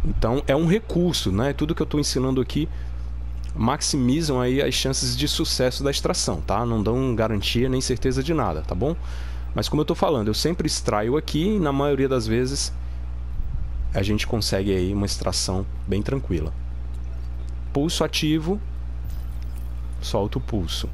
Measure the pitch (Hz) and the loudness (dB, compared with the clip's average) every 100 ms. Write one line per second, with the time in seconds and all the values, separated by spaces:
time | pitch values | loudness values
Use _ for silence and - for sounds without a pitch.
0 | - - 113 131 - 139 165 208 - 170 | 2 2 2 2 2 2 4 2 2 2
1 | 175 135 - 92 135 135 151 165 156 151 | 2 2 0 2 0 0 -2 0 0 0
2 | 131 135 131 131 123 147 160 - - - | 0 0 2 2 0 0 -2 -4 -6 -6
3 | - - - - - - 113 143 - 156 | -6 -6 -6 -6 -6 0 2 2 0 2
4 | 123 143 156 127 123 131 143 123 131 135 | 4 4 2 2 4 4 2 2 0 0
5 | 127 123 147 - 160 - 127 - 139 143 | 0 0 0 0 0 2 2 2 0 0
6 | - 180 - 110 - 98 120 113 104 120 | 0 0 0 -2 0 0 2 2 2 2
7 | 131 113 110 104 - 117 131 131 - 123 | 2 2 2 0 0 2 2 2 0 0
8 | 135 127 135 160 107 78 - 90 127 175 | 2 0 0 2 2 0 -2 0 0 -2
9 | - - - - - - 110 151 156 170 | -6 -6 -6 -6 -4 -2 0 0 0 2
10 | 190 139 107 110 147 180 165 - - 107 | 2 2 2 0 0 0 -2 0 0 2
11 | 110 147 156 147 185 214 151 139 143 139 | 2 0 0 0 2 2 2 2 2 2
12 | 135 131 110 113 127 139 - - - - | 4 2 2 2 2 -2 -4 -4 -6 -6
13 | - - - - - - - - - - | -6 -6 -4 -2 -2 -2 -2 -2 0 0
14 | 101 107 - 113 - 98 101 92 92 101 | 2 2 2 0 2 2 2 2 2 2
15 | 101 - - 90 - 92 98 - - 95 | 0 0 -2 -2 0 -2 -2 -6 -2 0
16 | 101 135 - 85 76 62 - - - - | 0 -2 0 -2 -2 -4 -6 -6 -6 -6
17 | - - - - - - - 139 156 - | -6 -6 -6 -8 -8 -8 -4 0 0 2
18 | 156 - 156 160 156 208 - - - - | 0 2 2 2 2 -2 -4 -6 -6 -6
19 | - - - - - - - - - - | -6 -6 -6 -6 -6 -6 -8 -8 -8 -6
20 | - 110 101 135 - 113 85 - - | -2 0 0 -2 -2 -2 -2 -4 -6